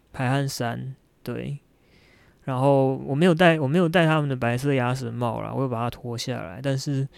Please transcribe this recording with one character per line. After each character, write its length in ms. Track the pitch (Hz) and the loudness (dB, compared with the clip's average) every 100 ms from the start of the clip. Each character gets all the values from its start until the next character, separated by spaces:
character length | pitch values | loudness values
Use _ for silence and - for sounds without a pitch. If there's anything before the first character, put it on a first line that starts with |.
| _ | _
排 180 | - 127 | -4 -2
汗 180 | 139 139 | 0 -2
衫， 460 | - 120 120 131 135 _ _ | -4 -4 -6 -8 -12 _ _
对。 340 | - 120 123 143 _ _ _ _ _ _ _ _ | -10 -8 -8 -10 _ _ _ _ _ _ _ _
然 160 | - 127 | -6 0
后 340 | 135 139 131 135 | 4 4 4 0
我 180 | 139 139 | -2 2
没 100 | 180 | 4
有 80 | |
戴， 240 | 160 175 160 | 6 6 4
我 80 | 135 | 2
没 120 | 165 | 2
有 100 | 170 | 4
戴 180 | 175 160 | 4 4
他 140 | 156 | 4
们 80 | 147 | 0
的 80 | 127 | 0
白 200 | 120 123 | 0 0
色 160 | 143 | 0
鸭 220 | 135 123 | 0 0
舌 160 | 131 120 | -2 -4
帽 320 | 117 120 113 | -4 -4 -4
啦， 100 | 107 | -6
我 100 | 120 | -4
有 60 | 131 | -4
把 120 | 113 | -2
它 100 | 120 | -4
脱 260 | - 123 117 | -6 -8 -8
下 240 | - 117 | -6 -6
来， 200 | 85 90 | -8 -6
但 160 | 139 135 | -4 -2
是 280 | 143 139 135 | -2 -2 -2